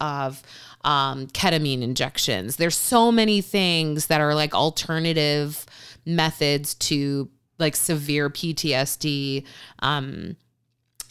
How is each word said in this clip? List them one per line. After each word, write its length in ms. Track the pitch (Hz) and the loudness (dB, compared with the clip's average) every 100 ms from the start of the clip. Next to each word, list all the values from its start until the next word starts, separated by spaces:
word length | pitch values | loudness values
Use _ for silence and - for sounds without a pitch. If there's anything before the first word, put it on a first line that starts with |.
of, 420 | 151 143 135 139 - - - - | -4 -2 -4 -6 -16 -20 -20 -6
um, 420 | - 143 135 135 135 | 0 2 2 -2 -8
ketamine 540 | - 196 165 147 131 | -2 2 2 2 0
injections. 760 | 120 127 131 - - 104 98 - | -2 -2 -2 -2 -2 -2 -2 -2
There's 200 | 170 - | 0 0
so 340 | - 240 233 | 2 4 6
many 280 | 233 220 208 | 4 4 2
things 640 | 190 202 180 170 156 151 - | 2 0 2 2 0 0 2
that 140 | 156 | 2
are, 140 | 147 | 4
like, 200 | 151 151 | 2 2
alternative 1120 | 98 151 - - 160 165 160 147 147 147 151 - - - - - | 2 0 0 -4 -2 0 2 2 2 -2 -6 -14 -18 -20 -12 -2
methods 680 | 165 160 - 147 143 147 | 0 0 2 0 0 -2
to, 540 | - - 147 143 139 135 _ _ - | -4 -2 0 0 -2 -4 _ _ -2
like, 180 | 160 - | -2 0
severe 540 | - 156 143 147 143 | 0 0 0 0 -2
P 240 | 147 170 | -2 -6
T 180 | 156 160 | -2 0
S 220 | 131 139 - | 0 0 -2
D. 480 | 151 143 139 135 131 - - - | -4 -2 -2 -4 -8 -16 -20 -4
Um, 560 | 131 147 135 82 82 - _ _ _ _ _ - - | -2 -2 -4 -8 -10 -12 _ _ _ _ _ -18 -6